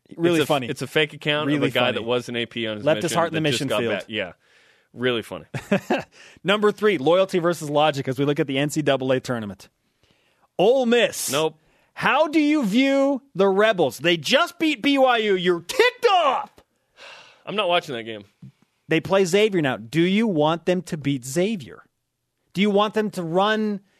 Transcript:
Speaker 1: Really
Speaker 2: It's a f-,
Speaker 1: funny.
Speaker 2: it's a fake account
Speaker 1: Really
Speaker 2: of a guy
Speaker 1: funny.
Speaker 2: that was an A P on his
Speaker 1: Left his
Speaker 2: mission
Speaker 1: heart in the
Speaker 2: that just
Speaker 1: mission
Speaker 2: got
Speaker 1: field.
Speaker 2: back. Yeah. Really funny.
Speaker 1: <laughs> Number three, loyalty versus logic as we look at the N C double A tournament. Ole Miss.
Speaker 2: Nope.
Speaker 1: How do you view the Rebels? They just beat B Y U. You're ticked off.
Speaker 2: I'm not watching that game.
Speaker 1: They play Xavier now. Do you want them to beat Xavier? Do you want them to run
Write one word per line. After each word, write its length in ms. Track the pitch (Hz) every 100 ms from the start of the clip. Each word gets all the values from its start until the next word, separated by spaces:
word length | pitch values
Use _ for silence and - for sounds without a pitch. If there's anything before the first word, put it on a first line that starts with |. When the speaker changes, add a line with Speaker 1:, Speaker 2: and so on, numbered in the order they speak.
| _ -
Speaker 1:
Really 200 | 170 170
Speaker 2:
It's 60 |
a 20 |
f-, 40 | 139
Speaker 1:
funny. 200 | 147 120
Speaker 2:
it's 140 | 143
a 40 | 131
fake 260 | 160 151
account 340 | 147 151 147 151
Speaker 1:
Really 100 | 147
Speaker 2:
of 60 |
a 60 | 139
guy 160 | 123 123
Speaker 1:
funny. 60 |
Speaker 2:
that 100 | 110
was 260 | 113 123 120
an 60 | 120
A 100 | 117
P 220 | 120 110
on 100 | 107
his 80 | 139
Speaker 1:
Left 120 | 160
his 80 | 170
Speaker 2:
mission 60 | 170
Speaker 1:
heart 100 | 165
in 40 | 160
the 40 |
Speaker 2:
that 80 | 156
just 100 | 120
Speaker 1:
mission 60 | 139
Speaker 2:
got 100 | 123
Speaker 1:
field. 140 | 117
Speaker 2:
back. 100 | 101 -
Yeah. 260 | 107 92 - _ _ _ _ _
Really 300 | 120 123 120
funny. 220 | 101 90 - 135 -
Speaker 1:
<laughs> 720 | 196 - 277 - - - -
Number 280 | 165 208 208
three, 260 | - 214 170
loyalty 420 | 131 180 190 185
versus 300 | 170 165 156
logic 380 | 147 156 139 131
as 120 | 127
we 60 | 143
look 140 | 147
at 80 | 143
the 100 | 135
N 120 | 147
C 120 | 156
double 300 | 147 135 131
A 80 | 131
tournament. 500 | - 120 104 95 - _ _ _ _ _ _ _ _ -
Ole 280 | 185 269 240
Miss. 460 | 240 202 - -
Speaker 2:
Nope. 260 | 135 160 - _ _ _ -
Speaker 1:
How 320 | 185 262 320
do 120 | 311
you 240 | 294 302 220
view 560 | 226 269 277 277 277 - 170
the 120 | 196
Rebels? 520 | 190 214 196 143 -
They 180 | 156 175
just 420 | 135 254 339 -
beat 220 | 320 269
B 160 | 262 277
Y 200 | 262 240
U. 180 | 220 185
You're 260 | 180 175
ticked 440 | - - 480 494 466
off. 400 | 370 302 226 - _ _ _ _ _ - - - _ -
Speaker 2:
I'm 100 | 196
not 120 | 190
watching 260 | 175 165 120
that 80 |
game. 200 | 113 110 98 _ - - _ _ -
Speaker 1:
They 120 | 160
play 260 | 156 196 190
Xavier 360 | 196 214 190
now. 160 | 147 110
Do 240 | 113 156
you 260 | 175 202 233
want 380 | 165 151 165 175
them 160 | 180
to 140 | 170 160
beat 280 | 139 139 123
Xavier? 580 | 143 190 220 107 - _ _ _ _ _ _ _
Do 80 | -
you 80 | 208
want 240 | 196 208
them 160 | 214 214
to 120 | -
run 580 | 165 175 202 214 214 202 - _